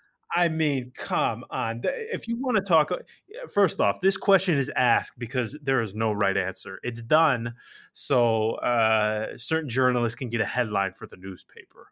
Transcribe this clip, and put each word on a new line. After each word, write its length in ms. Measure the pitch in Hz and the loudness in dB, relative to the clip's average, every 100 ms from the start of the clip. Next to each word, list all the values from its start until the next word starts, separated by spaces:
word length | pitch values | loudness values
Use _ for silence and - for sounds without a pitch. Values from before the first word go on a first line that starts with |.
| _ _ - 175 | _ _ -4 0
I 120 | 170 | 0
mean, 420 | 160 151 135 123 - | 2 0 0 -4 -10
come 500 | - 175 135 110 - | -4 0 0 -2 -6
on. 320 | 143 113 117 | -4 -4 -2
Th-, 120 | 120 123 147 | -4 -4 -6
if 160 | 170 - | -8 -4
you 80 | 233 | -4
wanna 220 | 262 220 | 0 0
talk, 320 | 202 165 151 | 2 2 2
uh, 60 | 175 - - - - 156 | -2 -8 -20 -18 -14 -4
first 260 | 202 190 - | 2 2 4
off, 220 | 104 98 | 0 2
this 160 | 190 196 | 2 2
question 400 | - 190 - 143 | 4 4 4 0
is 120 | 131 131 | 0 2
asked 420 | 123 110 - - | 4 2 0 -8
because 400 | 117 131 113 147 | -4 -2 -4 -4
there 160 | 135 131 | -2 0
is 140 | 110 104 | 0 0
no 160 | 110 | 0
right 240 | 104 101 95 | 2 2 0
answer. 440 | 92 - 101 95 | -2 -6 -12 -8
It's 180 | 123 117 | -8 -6
done 520 | 113 156 156 120 117 120 - - - | 2 4 4 2 -4 -10 -18 -20 -20
so, 640 | - - 131 117 110 110 - | -10 0 2 4 2 0 -2
uh, 840 | 123 120 110 110 107 107 110 113 | -2 2 2 2 2 -2 -4 -6
certain 320 | - 160 147 | -4 -2 -2
journalists 480 | 117 127 123 117 - | 2 2 2 0 -2
can 120 | 123 | -4
get 120 | 113 | -2
a 40 | 104 | -2
headline 480 | 127 113 101 95 | -2 0 0 -2
for 140 | - 107 | -4 -14
the 80 | 92 | -12
newspaper, 760 | 95 92 - - - - - | -12 -12 -14 -20 -20 -20 -20